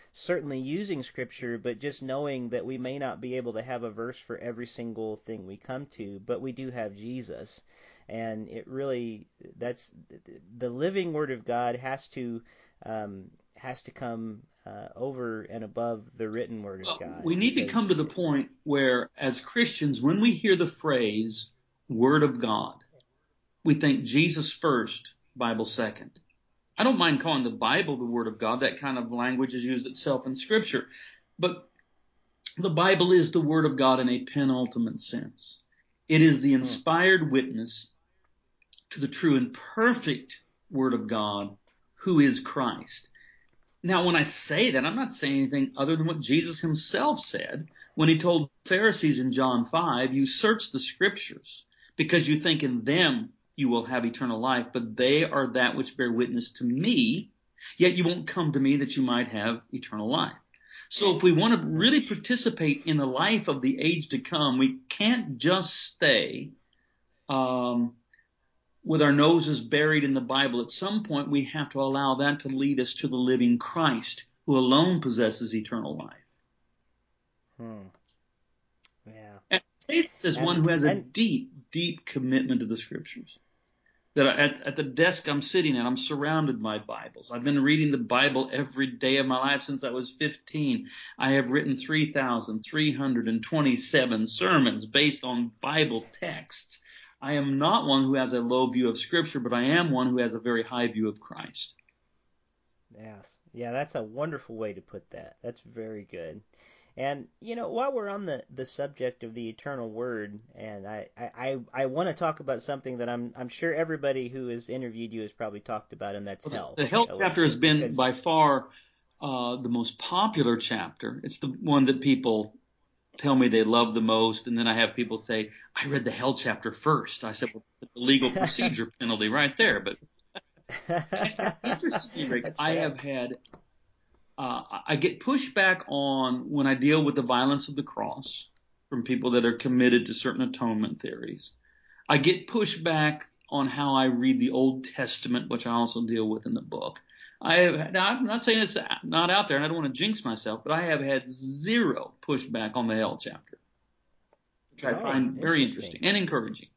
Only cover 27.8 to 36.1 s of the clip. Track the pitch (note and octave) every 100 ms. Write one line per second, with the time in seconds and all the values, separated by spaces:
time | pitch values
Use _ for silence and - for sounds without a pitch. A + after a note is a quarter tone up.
27.8 | D#3+ C3 A#2+ A#2+ A2+ G#2+ A2 B2 C3 -
28.8 | C#3 B2+ A#2 A#2+ B2 B2+ C3 B2+ B2 B2+
29.8 | B2+ - D#3+ C3 C3 C3 - G#3+ G#3+ B2
30.8 | - - - - _ - F3 F3 - _
31.8 | _ _ _ _ _ _ - - F#3 D#3+
32.8 | F#3 F#3+ F3+ F3+ D#3+ E3+ D3 D#3+ D3+ C3
33.8 | C3 B2+ B2 B2 C3 D3+ C3+ B2+ A#2+ A#2
34.8 | A2+ - - - - - - - _ _
35.8 | _ _ -